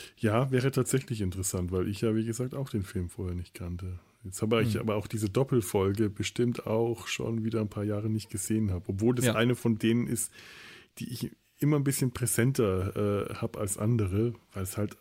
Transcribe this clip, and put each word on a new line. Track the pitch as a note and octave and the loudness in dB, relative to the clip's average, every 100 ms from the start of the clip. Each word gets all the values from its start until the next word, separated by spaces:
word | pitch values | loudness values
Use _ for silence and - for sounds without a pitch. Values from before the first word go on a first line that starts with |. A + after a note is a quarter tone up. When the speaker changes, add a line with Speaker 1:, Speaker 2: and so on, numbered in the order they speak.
| - - | -16 -2
Speaker 1:
Ja, | A2 A2 C3+ | 2 4 4
wäre | B2+ C3 | 2 2
tatsächlich | - B2 C3+ - A2 | 2 2 2 0 -2
interessant, | F#2+ F2+ F#2 F#2 F2 | -2 -2 -2 -2 0
weil | F#2 F2+ | 0 0
ich | G2 | 0
ja, | A2+ | 0
wie | A2 A2+ | 2 0
gesagt, | A2 B2+ | -2 -4
auch | C3+ C3+ | -4 -4
den | G#2+ | -4
Film | F#2+ F#2 F2 | -2 -4 -4
vorher | - F#2 | -4 -6
nicht | F2+ F2+ | -6 -8
kannte. | - F2+ F2 F#2 F2+ - _ | -10 -8 -8 -8 -10 -14 _
Jetzt | F#2+ - | -14 -4
habe | A2 A#2 | 0 2
ich | A2 | 2
Speaker 2:
Mhm. | G#2 | 0
Speaker 1:
aber | G#2+ G#2 | 0 -2
auch | - | -2
diese | A2 G#2 | -2 0
Doppelfolge | B2 C3+ B2+ G#2 G#2 G2 G2+ G#2+ | 2 2 2 2 2 4 4 0
bestimmt | F#2+ G2 - B2 A#2+ - | 0 -6 0 0 0 -2
auch | A2 A#2 A#2 - | 0 0 -2 -6
schon | - B2 A2+ | -6 -4 -2
wieder | A2 A2+ | -2 0
ein | G#2 | -2
paar | G#2+ | -2
Jahre | G#2 G#2 A2 | -2 -2 0
nicht | A2 - | -2 -4
gesehen | G#2 - A2 G#2+ | -8 -2 0 2
habe. | F2+ - | -2 -2
Obwohl | G2 A2+ | 0 2
das | B2 | 4
Speaker 2:
Ja. | A#2+ | 2
Speaker 1:
eine | G#2+ A#2+ A#2+ | 4 2 2
von | A#2 G#2+ | 2 2
denen | A2+ A#2 - | 4 2 0
ist, | A#2 - - - - - - - - | -2 -4 -10 -20 -20 -20 -20 -20 -12
die | A2+ | -10
ich | A#2 - - _ - | -6 -8 -10 _ -2
immer | D3 D3+ | 2 2
ein | |
bisschen | C#3 C3+ B2+ | 2 2 0
präsenter, | - A#2+ - A#2+ C#3 G#2+ F#2 F#2 - G#2 G2+ - | 0 -2 2 2 4 2 2 0 0 0 0 -2
äh, | - | -4
hab | A2+ - | -6 -4
als | G#2 - | -4 -2
andere, | G#2+ A#2+ G2 G2 A#2 A2+ _ | 0 2 2 2 0 -2 _
weil | G2 | -8
es | F#2 - | -6 -4
halt | G#2 - | -4 -6